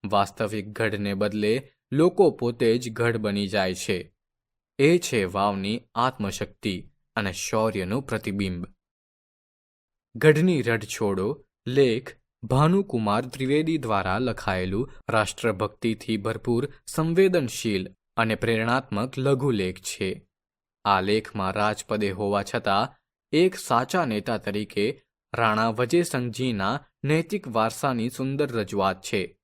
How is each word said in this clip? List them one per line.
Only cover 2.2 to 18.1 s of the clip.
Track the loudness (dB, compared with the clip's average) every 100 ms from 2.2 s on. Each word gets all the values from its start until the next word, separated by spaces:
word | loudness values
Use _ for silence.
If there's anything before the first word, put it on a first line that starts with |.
| 4
પોતે | 4 -4 2 2 2
જ | 0
ગઢ | -2 0 0
બની | 0 -2 0
જાય | 0 0
છે. | -2 -4 -4 -4 _ _ _ _ _ _ 2
એ | 4 4
છે | 2 -2
વાવની | 0 0 0 0 -4 -6 _ -2
આત્મશક્તિ | -2 0 -6 -4 -8 -6 -6 -6 -8 _ _ -4
અને | -4
શૌર્યનું | -4 -2 0 0 0 -2 -4
પ્રતિબિંબ. | -4 -6 -4 -4 -4 -4 -10 _ _ _ _ _ _ _ _ _ _ _ _ _ _ 2
ગઢની | 4 6 4 2
રઢ | 0 -2
છોડો | -2 -4 -2 0 -2 -6 _ _ -2
લેખ | 4 4 2 -4 -20 _ _
ભાનુકુમાર | 0 2 4 4 0 -2 0 0 -2
ત્રિવેદી | -6 0 2 2 -2
દ્વારા | 0 0 0 0
લખાયેલું | -2 -4 -2 -2 -2 -2 -4 -8 -2
રાષ્ટ્રભક્તિથી | 0 0 -2 -2 0 -4 -2 -2 -2 -2 -4
ભરપૂર, | -2 -6 -2 -2 -2 -10 -8
સંવેદનશીલ | -2 0 4 4 4 0 -2 0 0 -2 -12 _